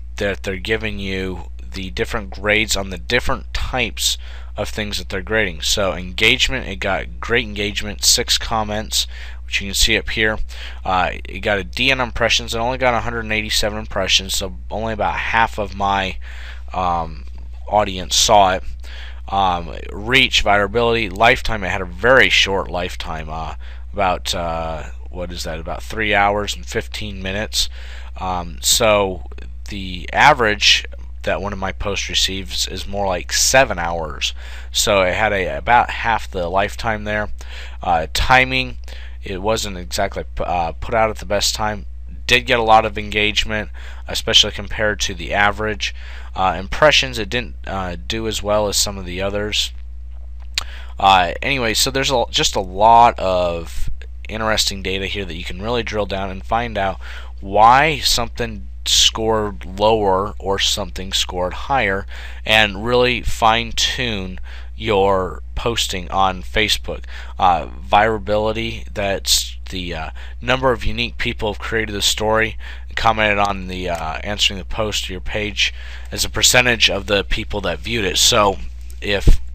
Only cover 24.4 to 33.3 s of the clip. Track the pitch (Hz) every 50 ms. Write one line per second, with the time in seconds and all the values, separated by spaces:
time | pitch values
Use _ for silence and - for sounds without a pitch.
24.4 | 85 85 82 82 82 80 80 78 71 - - - - - - 90 87 87 87 87
25.4 | - 87 80 80 80 87 82 - - - 107 110 107 104 101 101 101 101 104 104
26.4 | 101 101 - 95 90 - - 113 - - - - 107 104 98 95 92 95 95 104
27.4 | 110 - - - - - - - - - - - - - - - 92 92 92 90
28.4 | 87 87 80 - - - - - 120 107 104 104 101 95 92 85 - - - -
29.4 | - - - - - - 110 98 95 92 92 87 - - - 101 123 143 151 127
30.4 | 117 107 104 101 - - - - - - - - - - - - - 104 90 80
31.4 | 92 101 101 95 95 95 90 - - 104 98 - - - 90 - - - 95 95
32.4 | 92 90 - - - - - 92 - - 98 101 101 95 90 87 - -